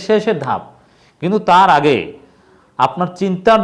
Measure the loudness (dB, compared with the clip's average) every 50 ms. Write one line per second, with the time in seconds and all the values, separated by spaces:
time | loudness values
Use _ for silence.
0 | -2 0 0 0 0 -2 -4 -4 -4 -6 -6 -6 -8 -12 -20 _ _ _ _ _
1 | _ _ _ -8 -6 -4 -4 -2 0 2 4 4 4 4 4 4 4 2 0 0
2 | -2 -6 -12 -20 -20 _ _ _ _ _ _ _ _ _ _ -4 -4 -2 -2 -4
3 | -6 -6 -6 -6 -4 -4 -4 0 2 2 2 2